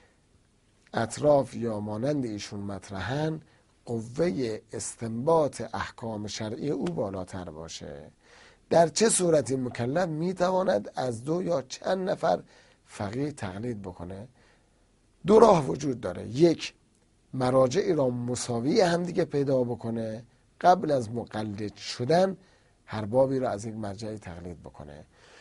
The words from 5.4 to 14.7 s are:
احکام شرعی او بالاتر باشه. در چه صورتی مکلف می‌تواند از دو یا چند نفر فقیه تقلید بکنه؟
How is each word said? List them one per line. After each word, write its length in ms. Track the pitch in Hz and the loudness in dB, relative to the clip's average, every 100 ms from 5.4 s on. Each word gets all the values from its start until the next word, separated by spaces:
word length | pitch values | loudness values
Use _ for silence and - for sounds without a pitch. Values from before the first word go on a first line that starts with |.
| 143 - 110 | 2 -2 -8
احکام 540 | 101 - - 113 107 107 | -6 -8 -8 -8 -6 -8
شرعی 420 | - 107 117 143 | -6 -6 -4 -4
او 160 | 269 185 | -2 -4
بالاتر 640 | 160 107 95 90 95 87 | -4 -4 -4 -8 -10 -10
باشه. 640 | 78 82 - 80 71 76 - _ - - _ - | -12 -12 -12 -12 -14 -16 -20 _ -20 -20 _ 0
در 180 | 165 170 | 4 4
چه 220 | - 220 | 4 2
صورتی 460 | - 180 156 127 131 | 4 4 4 2 -2
مکلف 520 | 123 - 120 156 185 | -4 -4 -2 0 0
می‌تواند 840 | 151 175 185 180 185 190 208 - - | -2 -2 0 0 2 2 0 -2 -4
از 280 | 131 110 | -4 -4
دو 180 | 131 170 | -2 -2
یا 180 | 185 156 | 0 -2
چند 480 | 127 - 170 190 185 | -4 -6 -2 -2 -2
نفر 340 | 170 165 180 - - - _ _ | 0 0 0 -2 -20 -20 _ _
فقیه 460 | - 101 117 147 | -8 -6 -4 -6
تقلید 500 | 147 101 92 120 107 | -6 -8 -6 -8 -8
بکنه؟ 460 | 95 90 87 95 120 _ _ _ _ | -10 -12 -12 -12 -16 _ _ _ _